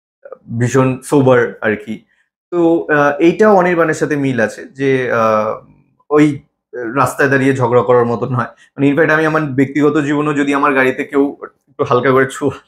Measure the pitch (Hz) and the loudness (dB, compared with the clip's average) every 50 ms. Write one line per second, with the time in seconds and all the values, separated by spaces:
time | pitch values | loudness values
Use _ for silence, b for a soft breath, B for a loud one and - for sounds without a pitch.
0 | _ _ _ _ _ - - _ _ - 117 113 123 120 - 135 131 131 127 127 | _ _ _ _ _ -20 -20 _ _ -10 -4 -2 -2 2 2 2 2 2 -2 -4
1 | - - 151 143 131 131 127 120 117 - - - 117 110 104 104 - - 107 90 | -4 0 0 2 4 4 4 4 2 0 -4 -4 -4 -4 -4 -4 -6 -12 -14 -14
2 | _ _ _ _ _ _ _ _ _ - 175 175 170 165 165 160 - - 151 147 | _ _ _ _ _ _ _ _ _ -6 -2 0 2 2 2 0 0 0 0 2
3 | 143 143 143 - 170 170 185 - 214 214 202 185 175 180 175 165 165 160 151 - | 2 0 0 0 0 0 2 4 4 4 4 4 2 2 0 0 0 0 0 -2
4 | 160 139 151 143 139 135 120 117 110 107 - - - - - 131 139 135 131 131 | -2 -4 -2 -2 -2 -2 0 0 -2 -2 -4 -10 -18 -16 -8 -4 -2 0 0 0
5 | 127 117 117 117 110 110 110 107 107 110 107 - - _ _ _ _ _ _ _ | -2 -2 -2 0 0 2 2 0 -2 -4 -6 -10 -12 _ _ _ _ _ _ _
6 | _ - 147 151 151 151 135 - _ _ _ _ _ _ - 123 120 113 123 139 | _ 0 2 4 4 2 0 -4 _ _ _ _ _ _ -14 -12 -10 -6 -2 -2
7 | - - - - 147 135 139 135 131 135 131 120 123 113 123 123 117 127 123 123 | -2 -2 0 -2 0 2 2 2 2 0 0 0 0 2 2 2 2 4 2 2
8 | 117 117 120 107 120 127 127 123 113 - - _ _ _ - 139 139 143 139 160 | 2 0 -2 -4 -4 -4 -4 -4 -4 -6 -10 _ _ _ -4 0 0 0 2 2
9 | 160 147 156 156 160 156 156 156 156 143 127 135 135 127 - 151 143 147 147 160 | 2 2 2 0 0 0 0 -2 -2 -2 -2 -2 -2 0 0 0 0 2 2 0
10 | 139 139 147 147 147 151 147 143 143 139 143 139 143 147 135 131 131 127 123 - | -2 -2 -2 -2 -2 -2 -2 -2 -2 -2 0 0 0 0 2 2 0 0 -2 -4
11 | 135 - 151 139 143 143 - - 104 - _ _ _ _ 135 - 139 - 123 123 | -8 -4 0 0 0 0 -4 -10 -18 -20 _ _ _ _ _ -6 -2 0 0 0
12 | 123 135 127 135 131 131 - - 147 139 - - _ | 2 2 2 2 2 0 -2 -6 -6 -6 -6 -6 _